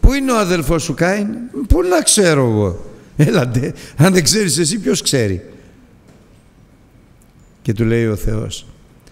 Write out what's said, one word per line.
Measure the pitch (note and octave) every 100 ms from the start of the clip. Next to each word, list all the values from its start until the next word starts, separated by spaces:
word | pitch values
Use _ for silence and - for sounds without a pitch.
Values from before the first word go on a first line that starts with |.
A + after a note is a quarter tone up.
"Πού | -
είναι | C#4 C4+
ο | A#3
αδελφός | F#3+ F3+ C#3 E3
σου, | -
Κάιν;" | C#3+ E3+ G#3 G#3 A#3 A#3+ - A#3+
"Πού | D4+
να | F4+ F4+
ξέρω | - - F3+ D3 B2
εγώ;" | G#2+ G2+ F2 - - - -
"Έλατε, | D3+ A3 B2+ A#2 D3 - - -
αν | E3+
δεν | F#3
ξέρεις | D#3+ G#3+ G3 C#3
εσύ, | F3 G#3+
ποιος | F#3+ A3
ξέρει;" | - C#3 G#2+ F2+ - - - - - - - - - - _ _ - _ _ - _ _ _ _ - _
Και | -
του | G#2
λέει | A2+ A#2 A#2
ο | G#2
Θεός, | A2+ A2 A2 - - - - - -